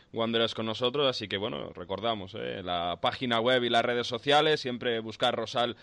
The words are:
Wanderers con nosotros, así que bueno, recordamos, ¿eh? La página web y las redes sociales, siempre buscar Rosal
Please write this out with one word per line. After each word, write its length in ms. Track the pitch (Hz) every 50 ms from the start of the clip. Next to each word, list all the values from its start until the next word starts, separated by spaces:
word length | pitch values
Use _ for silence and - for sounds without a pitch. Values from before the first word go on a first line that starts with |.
| - _ -
Wanderers 400 | 113 113 113 113 113 113 107 -
con 140 | - 110
nosotros, 400 | 110 107 104 123 123 127 147 143
así 200 | 131 123 - 110
que 100 | 92 101
bueno, 340 | 98 101 90 73 71 - 87 -
recordamos, 640 | - 87 87 95 95 104 117 113 104 92 95 107
¿eh? 260 | 110 120 123 120 107
La 380 | 90 90 87 87 85 87 85 -
página 380 | - 123 120 - 131 123 117 117
web 240 | 113 127 127 127 120
y 60 | 117
las 140 | 117 117 117
redes 220 | 120 120 120 117
sociales, 540 | - 123 113 - 143 143 151 156 156 151 147
siempre 400 | - 127 123 117 120 123 117 113
buscar 360 | 110 110 107 - 135 123 117
Rosal 400 | 113 113 107 - 123 120 123 - -